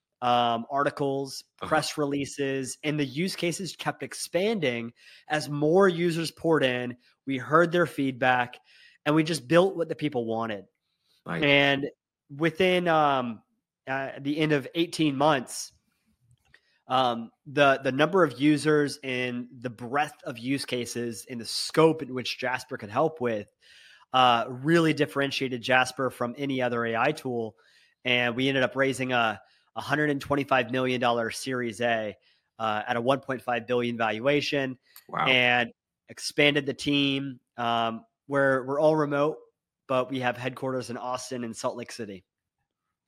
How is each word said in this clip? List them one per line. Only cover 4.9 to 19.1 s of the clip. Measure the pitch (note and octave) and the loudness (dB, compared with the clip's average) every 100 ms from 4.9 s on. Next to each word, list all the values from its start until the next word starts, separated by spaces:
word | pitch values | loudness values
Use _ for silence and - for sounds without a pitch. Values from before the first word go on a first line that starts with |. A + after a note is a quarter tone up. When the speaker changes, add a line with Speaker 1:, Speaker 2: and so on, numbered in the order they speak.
| - - - - | -12 -20 -20 -6
Speaker 1:
as | D3+ C3+ | -4 -4
more | D3 D3+ F3 G3 | -2 4 6 6
users | E3 F3 E3 D#3+ | 4 0 0 -4
poured | - E3 D#3 | -4 2 4
in. | C3+ B2 B2 - _ _ - | 4 0 -4 -8 _ _ -6
We | C3+ | -6
heard | A#2+ D#3 F3 | 2 4 4
their | F3 E3+ | 2 0
feedback, | - C3+ B2+ B2+ B2+ A#2+ - _ _ - _ - | 0 -2 0 2 2 0 -6 _ _ -20 _ 0
and | |
we | D3+ | 2
just | D#3+ D#3 B2 | 2 -2 2
built | E3 F#3 E3 | 4 4 0
what | D#3+ | -6
the | |
people | D#3 D3+ C3 A#2 | -4 -4 -4 -4
wanted. | A2+ A2+ G#2 F#2 _ _ _ _ _ | -4 -4 -6 -10 _ _ _ _ _
Speaker 2:
Nice. | - E3+ | -10 -2
Speaker 1:
And | D3 C#3+ C#3 C#3 C#3 - _ _ _ | 4 6 4 2 -2 -10 _ _ _
within, | C#3+ E3 D#3 F#3 F3+ F3 | -2 -2 2 2 2 2
um, | D#3+ D3 C3+ B2 G#2+ _ _ _ _ - | 2 4 2 -2 -8 _ _ _ _ -8
uh, | C3+ C3+ - | -6 -6 -8
the | C#3 D3+ | -6 -2
end | D#3 | 0
of | D3 C3 | 0 -2
eighteen | E3+ E3+ E3 D#3 C3+ | -2 -2 0 0 2
months, | D3 C#3+ A#2+ - - _ _ _ _ _ _ _ _ _ _ _ _ | 2 2 -2 -12 -14 _ _ _ _ _ _ _ _ _ _ _ _
um, | B2+ B2+ A#2 A2+ _ - | 0 2 0 -8 _ -8
the, | C3+ C#3+ C3+ | 4 6 6
the | C3+ | 0
number | B2+ D#3 F#3+ | 2 2 4
of | E3 A#2+ | 2 4
users | D3 D3+ D3+ D3+ D3 - | 2 4 4 2 2 -4
and | C3+ | -6